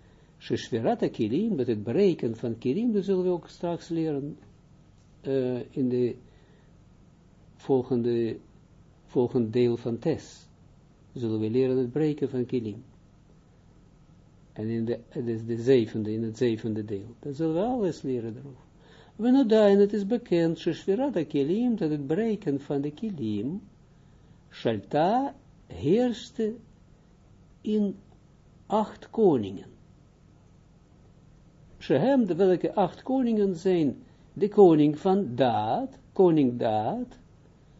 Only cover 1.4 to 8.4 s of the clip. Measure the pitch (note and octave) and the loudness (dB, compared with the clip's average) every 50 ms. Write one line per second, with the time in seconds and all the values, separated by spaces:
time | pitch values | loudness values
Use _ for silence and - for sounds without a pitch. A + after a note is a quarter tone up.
1.4 | G#3+ A#3 G3+ C#3+ B2 A#2 A#2 G#2+ G#2+ A#2 A#2 D#3+ G#3 G3 D#3+ D#3 - A#2+ A2+ A2+ | -2 -2 -2 -2 -2 -2 -2 -4 -4 -2 0 2 2 2 2 0 -2 -4 -4 -4
2.4 | - A#2+ A2+ - - B2+ C3 F#3+ A#3 B3 G#3+ G3+ F3+ F#3+ G3 F#3 F3+ F#3 F3+ E3+ | -6 -6 -6 -4 -4 -2 -2 0 -2 0 -2 -2 0 0 -2 0 0 0 -2 -4
3.4 | F3 - - - - E3+ E3+ E3 - - E3 E3 D#3+ D#3+ D3 C#3 C3+ C#3+ - - | -6 -12 -12 -8 -6 -6 -6 -6 -8 -6 -4 -4 -2 -2 -4 -4 -6 -8 -10 -14
4.4 | - - - - - _ - - - - - - - - - - - C#3+ C3+ C3+ | -20 -20 -20 -20 -20 _ -20 -20 -20 -20 -20 -20 -20 -20 -20 -12 -6 -2 0 0
5.4 | B2+ B2+ B2+ B2 A2+ - - D3+ C3 B2 B2 B2 B2 A#2 - - - - - - | 0 0 -2 -4 -6 -8 -4 -2 -2 0 0 0 0 0 -2 -6 -12 -20 -20 -20
6.4 | - - - - - - - - - - - - - - - - - - - - | -20 -20 -20 -20 -20 -20 -20 -20 -20 -20 -20 -20 -20 -20 -20 -20 -20 -20 -20 -20
7.4 | - - - - - - C#3 C3 B2 - C3 A#2+ A#2 A#2+ A#2+ A#2 A#2 A2 G2+ - | -20 -20 -20 -14 -4 0 0 0 0 0 -2 -2 0 0 0 0 -2 -2 -4 -8